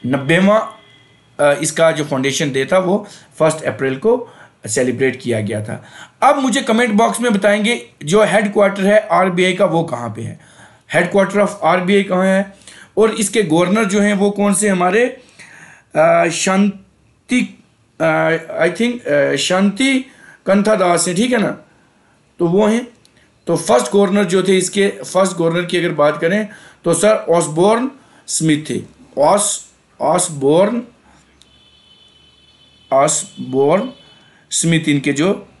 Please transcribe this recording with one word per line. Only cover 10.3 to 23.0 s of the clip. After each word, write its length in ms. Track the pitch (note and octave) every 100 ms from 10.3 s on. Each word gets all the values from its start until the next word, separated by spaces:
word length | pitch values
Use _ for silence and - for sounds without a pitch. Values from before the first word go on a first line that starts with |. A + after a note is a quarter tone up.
| - - - - _ _ D#3+
headquarter 460 | F3 G3+ F#3+ G3
of 60 | G3 -
आरबीआई 380 | D#3 F3+ F3+ G3+
कहाँ 240 | G3 F#3 F#3+
है 260 | F#3+ G3 - - - - -
और 140 | A3
इसके 320 | G#3+ G#3+ A3+
governor 420 | F3+ D#3+ F3 G#3
जो 160 | G#3+ G#3
हैं 140 | G3+
वो 160 | G3+ G3+
कौन 240 | G3+ G3+
से 140 | G3 G#3
हमारे, 540 | F#3 F3 G#3+ B3+ - - _ - - - - _ D3+
अ, 320 | E3 E3+ E3+
शांति, 1400 | E3 F#3+ F#3+ G3+ G3 _ _ _ _ _ B3 G3 - _ _ _ _
अ, 300 | D#3+ D#3+ D#3+ D#3+ - - E3+
I 40 |
think, 360 | F3 A#3 A#3+ -
अ, 300 | D3 C#3 C#3+
शांति 640 | - F#3 G3+ G3 C4+ C4 C4 - - - -
कंथा 280 | G3 G3+
दास 340 | G#3+ F3+ E3+ F#3
हैं, 80 | F3
ठीक 160 | B3
है 100 | A#3+
ना? 80 | F3+ G2+ - _ _ _ _ _ _ _
तो 80 | F3
वो 200 | F#3 G#3+
हैं। 220 | A3+ B3+ _